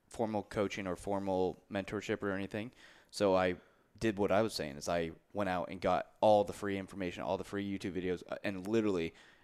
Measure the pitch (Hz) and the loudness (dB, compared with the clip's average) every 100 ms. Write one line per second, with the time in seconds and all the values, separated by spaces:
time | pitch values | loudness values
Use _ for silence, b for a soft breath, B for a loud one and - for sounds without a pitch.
0 | _ - 110 107 - 110 98 - 95 87 | _ -4 -2 -2 -2 -2 -2 -2 -4 -4
1 | 101 98 98 92 92 - - 104 95 104 | -2 -2 0 2 2 -2 -6 -6 -4 -4
2 | - 104 101 95 98 107 120 b b b | -2 -2 -2 -2 -4 -6 -8 b b b
3 | b - 101 92 92 87 - _ _ - | b 0 4 4 4 0 -8 _ _ -2
4 | 113 98 98 98 110 - 76 71 87 87 | 0 2 4 4 2 -2 -6 -6 -2 0
5 | 82 - _ 101 95 90 - 92 95 87 | -2 -6 _ -4 -2 0 -4 -2 2 2
6 | - _ 107 104 92 - 101 98 92 98 | 0 _ 6 6 4 -2 -4 -4 -6 -6
7 | 90 87 60 95 92 101 101 98 101 87 | -6 -4 -4 -4 -4 -4 -4 -4 -4 -4
8 | 90 85 - - 104 95 92 113 107 92 | -2 -4 -6 -8 -6 -6 0 2 4 2
9 | 82 b b b | -2 b b b